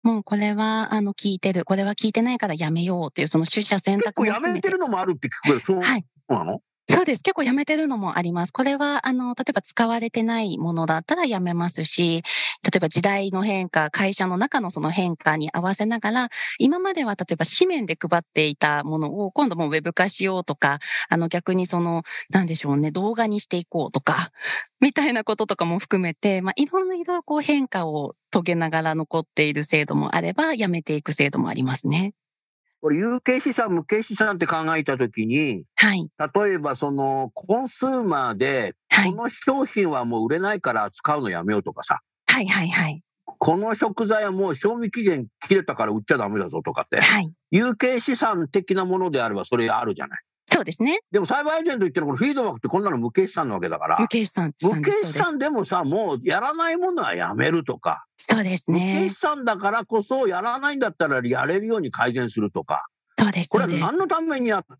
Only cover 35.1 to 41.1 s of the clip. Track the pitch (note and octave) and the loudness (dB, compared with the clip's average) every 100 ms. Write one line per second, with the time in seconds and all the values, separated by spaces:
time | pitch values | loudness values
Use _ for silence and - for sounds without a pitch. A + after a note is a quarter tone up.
35.1 | A2+ A2 C3+ D3+ G2 - - G#3+ G3 D#3+ | 0 0 2 0 -2 -6 2 4 4 -4
36.1 | _ D3+ G3 G#3 F3+ D3 B2+ D3 C#3 C3+ | _ -2 2 2 0 -2 -2 -2 0 0
37.1 | C3+ C3 - F3+ A3 C4 - C4 C4 G#3+ | -2 -4 -8 -2 -2 -2 -4 -2 0 0
38.1 | D3 B2 G#2 C3 C3+ G2+ - _ - G3 | 0 -2 0 0 0 -2 -8 _ 2 4
39.1 | F3 A#3 - - C4+ - A3 F#3 C#3 A#2+ | 0 -6 -2 0 0 0 0 0 0 -2
40.1 | A#2 A2+ D#3+ G3 G#3 - A2+ G#2 - - | 0 0 0 -2 -2 -2 -2 -2 -4 -2